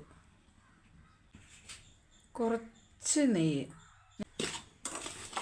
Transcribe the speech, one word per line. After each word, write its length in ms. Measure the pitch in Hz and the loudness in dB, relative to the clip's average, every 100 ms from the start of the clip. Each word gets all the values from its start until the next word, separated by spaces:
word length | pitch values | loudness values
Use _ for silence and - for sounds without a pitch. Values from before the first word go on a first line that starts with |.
| - - - - _ - - - - - - - _ - - - - - - - _ - _ - | -8 -20 -20 -20 _ -20 -20 -20 -20 -20 -20 -20 _ -20 -20 -20 -18 -20 -20 -20 _ -20 _ -2
കുറച്ച് 840 | 226 226 226 - - - - 302 277 | 0 0 -4 -18 -20 -6 0 4 6
നെയ്യ്. 320 | 190 160 139 - - - - - - - - - - - - - - - - - - | 6 4 2 -2 -10 -20 -20 -20 -14 -10 -6 -6 -6 -12 -14 -10 -10 -10 -12 -10 -6